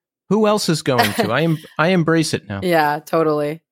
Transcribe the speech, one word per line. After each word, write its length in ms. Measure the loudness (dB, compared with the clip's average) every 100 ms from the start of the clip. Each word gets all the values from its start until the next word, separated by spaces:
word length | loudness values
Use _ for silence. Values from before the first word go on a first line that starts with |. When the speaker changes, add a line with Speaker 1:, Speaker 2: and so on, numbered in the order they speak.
| _ _ -4
Speaker 1:
who 180 | 0 2
else 220 | 0 0
is 120 | -2
going 300 | 0 0 0
to? 180 | 0 -2
Speaker 2:
<laughs> 0 |
Speaker 1:
I 120 | 0
em-, 140 | 0 -2 -6 -2
I 80 | 0
embrace 460 | 2 2 0 0
it 140 | -4 -6
now. 100 | -6
Speaker 2:
Yeah, 380 | 0 2 2 -2
totally. 640 | -2 -2 0 0 -4 -6 _